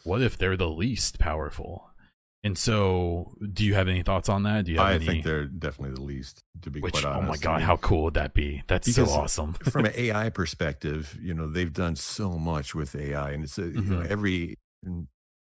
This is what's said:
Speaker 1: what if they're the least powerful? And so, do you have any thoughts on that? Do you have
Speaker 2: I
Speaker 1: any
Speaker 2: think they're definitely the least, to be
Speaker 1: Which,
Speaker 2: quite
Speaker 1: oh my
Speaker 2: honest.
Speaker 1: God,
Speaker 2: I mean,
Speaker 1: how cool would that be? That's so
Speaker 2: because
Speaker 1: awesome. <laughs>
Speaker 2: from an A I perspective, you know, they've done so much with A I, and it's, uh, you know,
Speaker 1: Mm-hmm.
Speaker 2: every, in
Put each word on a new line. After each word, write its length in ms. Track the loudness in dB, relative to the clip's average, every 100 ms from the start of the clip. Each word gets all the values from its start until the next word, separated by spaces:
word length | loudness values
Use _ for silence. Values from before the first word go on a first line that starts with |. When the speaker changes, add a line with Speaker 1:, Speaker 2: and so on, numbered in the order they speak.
Speaker 1:
what 180 | -2 2
if 160 | 2 2
they're 180 | 2 2
the 140 | 0
least 480 | 0 -2 0 2 6
powerful? 720 | 6 4 -4 -6 -10 -12 -14 -20 -20 _ _ _
And 140 | -2 0
so, 760 | 2 4 4 4 2 0 -4 -10 -6
do 100 | 0
you 80 | 4
have 140 | 4 4
any 140 | 2
thoughts 260 | 2 2 2
on 140 | 2
that? 240 | 2 2 2
Do 60 |
you 60 | 2
have 80 | 4
Speaker 2:
I 80 | 4
Speaker 1:
any 100 | 2
Speaker 2:
think 180 | 0
they're 220 | 0 -2 -4
definitely 480 | -6 -8 -6 -8
the 80 | -8
least, 420 | -8 -8 -12 -16 _ -16
to 100 | -10
be 100 | -6
Speaker 1:
Which, 120 | -2
Speaker 2:
quite 140 | -2 -2
Speaker 1:
oh 140 | -2
my 60 | -2
Speaker 2:
honest. 140 | -2
Speaker 1:
God, 100 | 0
Speaker 2:
I 20 | 2
mean, 100 | 2
Speaker 1:
how 100 | 2
cool 240 | 4 2
would 100 | 2
that 200 | 0 0
be? 280 | 0 0 -2 -2
That's 180 | 2 4
so 100 | 4
Speaker 2:
because 140 | 4 2
Speaker 1:
awesome. 360 | 2 -2 -2
<laughs> 80 | -4 -2
Speaker 2:
from 160 | 2 2
an 60 | 0
A 160 | -2
I 160 | 0 -2
perspective, 920 | -2 -2 -2 -4 -2 -4 -4 -6 -8
you 100 | -6
know, 160 | -4 -2
they've 240 | -2 -2
done 240 | -2 -2 0
so 360 | -2 -2 -2 -2
much 360 | -2 -2 -4
with 200 | -4 -4 -4
A 180 | -4
I, 160 | -4 -4
and 140 | -4
it's, 140 | -4 -4
uh, 60 |
you 160 | -4 -2
know, 160 | 0 0
Speaker 1:
Mm-hmm. 120 | -2
Speaker 2:
every, 460 | 0 0 0 -2 -8 _ _
in 240 | -10 -8 -10 _ _ _ _